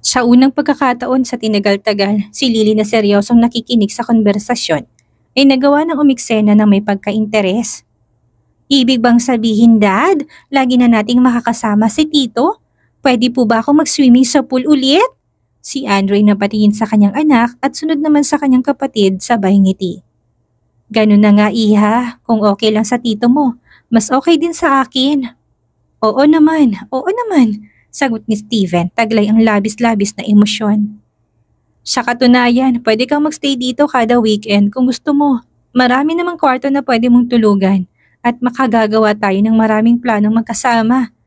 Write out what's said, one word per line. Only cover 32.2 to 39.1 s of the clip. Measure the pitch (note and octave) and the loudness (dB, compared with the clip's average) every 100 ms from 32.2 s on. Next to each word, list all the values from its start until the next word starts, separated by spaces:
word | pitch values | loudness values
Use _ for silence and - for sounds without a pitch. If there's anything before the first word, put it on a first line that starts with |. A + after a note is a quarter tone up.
| B3 B3 A#3+ B3 C4 A#3+ | 2 4 2 0 0 -2
pwede | A#3 A3 B3 | -2 -2 -2
kang | D4 | -2
magstay | D4+ D4+ C#4 C4 | -2 -4 -6 -4
dito | B3 A#3+ D4 | -6 -2 -2
kada | C4 A3+ A#3+ | 0 0 0
weekend | A3 G#3 G#3+ G3+ G3+ | 0 -2 -2 0 0
kung | C4 | 0
gusto | B3+ B3 - C#4+ | -2 -2 -2 0
mo. | D4 B3 _ _ _ | 0 -2 _ _ _
Marami | B3 B3 B3+ D4+ E4+ | -2 0 0 -2 -2
namang | F4 E4+ | -4 -2
kwarto | D4 B3+ C4+ | -2 -2 -2
na | C#4 | -4
pwede | C#4 A#3 B3 | -2 -2 2
mong | A#3+ A#3+ | 2 2
tulugan | A#3+ G#3+ G3+ F#3+ G3 F3+ _ _ _ | 0 2 2 0 0 -4 _ _ _
at | A#3+ A#3+ | -6 -4
makagagawa | B3 B3 C4 A#3 A3 G#3+ A3 | -6 -2 -2 0 0 0 0